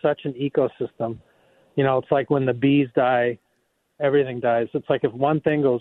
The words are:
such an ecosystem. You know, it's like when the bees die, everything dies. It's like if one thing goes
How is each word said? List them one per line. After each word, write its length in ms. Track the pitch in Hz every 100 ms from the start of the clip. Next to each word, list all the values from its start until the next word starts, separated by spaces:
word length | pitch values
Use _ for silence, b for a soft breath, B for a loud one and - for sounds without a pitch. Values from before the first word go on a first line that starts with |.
such 220 | 151 147
an 100 | 147
ecosystem. 840 | 123 143 - 127 - 123 - 113 113 _ b b b b -
You 80 |
know, 140 | 135 131
it's 120 | -
like 180 | 143 123
when 140 | 143
the 80 | 131
bees 360 | 120 139 143 131
die, 440 | - 127 123 120 117 _ _ _ _ _ -
everything 400 | 147 143 131 123
dies. 280 | 120 117 113
It's 140 | 143 -
like 140 | 139
if 80 | 131
one 280 | 120 143 156
thing 220 | 156 151
goes 180 | 139 123